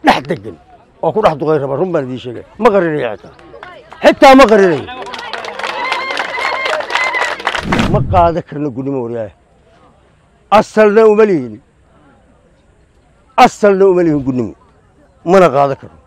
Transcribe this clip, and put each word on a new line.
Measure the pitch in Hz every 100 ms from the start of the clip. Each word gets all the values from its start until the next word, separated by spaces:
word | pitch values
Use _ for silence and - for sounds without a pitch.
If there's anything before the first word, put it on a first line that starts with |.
dhex | 302 165 135
degan | 156 101 82 _ - _ _
oo | 165
ku | 208
dhex | 208 151
duqay | 151 156
raba, | 135 139
run | 185
baan | 170 131
idiin | 127
sheegay. | 123 113 - -
Ma | 226
qarinayo | 202 170 151 123 104
xitaa. | - - - - - - - -
Xitaa | - - 285 262
ma | 247
qarinayo. | 214 190 147 104 - - - - - - - - - 1017 1017 1077 1077 - 960 1017 1047 1077 - - 960 1017 1017 - - - - - - -
Ma | - 131
qaadan | 185 170 170 -
karno | 151 147 113
gudnimo | 135 139
waryahay. | 117 117 107 _ _ _ _ _ _ _ _ _ _ _ _
Asalna | 208 - - 214 208 220
uma | 208 220
lihin. | 170 123 107 _ _ _ _ _ _ _ _ _ _ _ _ _ _ _ _ _ -
Asalna | 247 - 208 190 196
uma | 180
lihin | 170 147 131
gudnimo. | 127 107 - _ _ _ _ _ _ 165
Mana | 190 170
qaadan | 131 143 127
karno. | 104 -